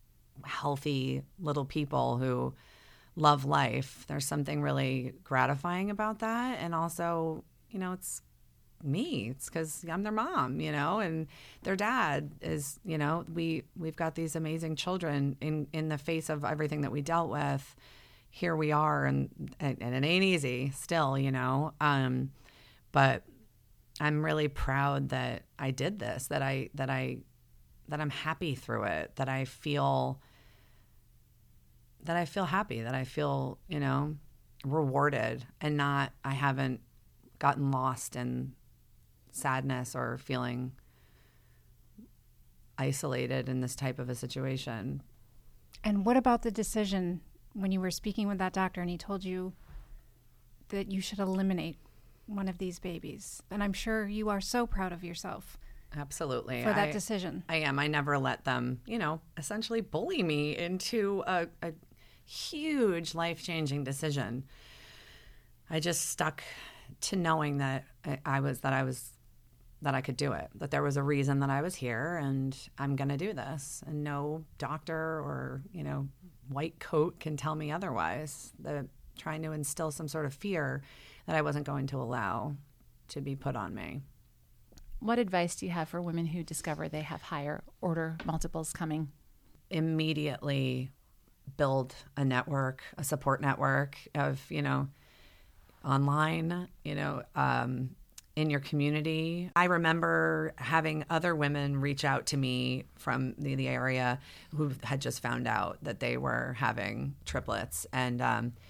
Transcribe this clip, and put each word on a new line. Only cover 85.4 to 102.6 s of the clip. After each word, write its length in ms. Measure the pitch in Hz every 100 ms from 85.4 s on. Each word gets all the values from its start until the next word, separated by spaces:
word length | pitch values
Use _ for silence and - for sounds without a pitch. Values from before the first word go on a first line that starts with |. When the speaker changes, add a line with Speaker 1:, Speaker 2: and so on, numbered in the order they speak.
| 175 -
Speaker 3:
do 100 | 185
you 60 |
have 180 | 170 160
for 120 | 175
women 260 | 175 165 170
who 160 | 170
discover 440 | 160 160 - 151 160
they 140 | 151
have 200 | 156 -
higher 400 | - 151 147 - - -
order 360 | 180 165 160 165 -
multiples 460 | 160 165 165 156
coming? 400 | - 165 156 147 - - - - - -
Speaker 1:
Immediately 1200 | 160 160 160 156 151 147 127 143 139 131 127 135 - - - - _ - -
build 380 | 139 135 131 - - -
a 80 |
network, 600 | 135 127 - 139 131 131 - -
a 60 |
support 380 | 147 143 139 135
network 560 | 139 - 135 135 143 - - 147
of, 240 | 143 135 -
you 120 | 156
know, 260 | 139 135 139 - - - - - - - - -
online, 840 | 147 135 143 147 156 165 165 175 175 -
you 120 | 151 147
know, 280 | 143 139 - 143
um, 540 | 135 123 123 127 131 - - - - -
in 140 | 156
your 100 | 143
community. 880 | 143 147 143 151 156 160 160 175 180 170
I 100 | 180
remember 880 | 170 165 165 165 165 160 160 156 -
having 460 | 127 160 156 156 143
other 260 | 165 175 160
women 460 | 143 143 143 139
reach 240 | 143 139 143
out 220 | 131 -
to 100 | 139
me 480 | 131 127